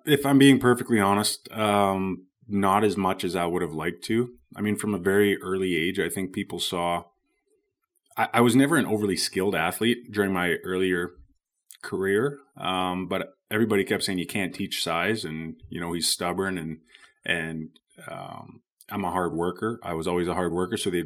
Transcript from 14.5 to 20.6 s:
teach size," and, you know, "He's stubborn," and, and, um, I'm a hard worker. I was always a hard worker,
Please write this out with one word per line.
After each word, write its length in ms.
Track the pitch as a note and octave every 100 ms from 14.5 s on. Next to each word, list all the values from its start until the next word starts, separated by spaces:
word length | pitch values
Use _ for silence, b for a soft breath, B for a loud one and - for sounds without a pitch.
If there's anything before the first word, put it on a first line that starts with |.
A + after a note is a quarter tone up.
teach 300 | - G2 -
size," 400 | E2+ E2+ F#2 A2
and, 320 | E2+ D#2 D#2+ D#2+ -
you 100 | D#2+
know, 120 | E2+
"He's 160 | E2+ D#2+
stubborn," 480 | - F2+ F2 F#2+ F2+
and, 220 | D#2+ D#2+ b b b b
and, 460 | - E2+ D#2+ D#2+ D#2+ - _ - -
um, 540 | - G1+ - - - _ _ -
I'm 140 | G2+
a 60 | F2+
hard 220 | F2+ F2
worker. 480 | D#2+ F2 F2+ A2 A#2
I 120 | -
was 120 | E2 E2
always 220 | F2 F2
a 60 |
hard 180 | E2+ F2+
worker, 240 | E2+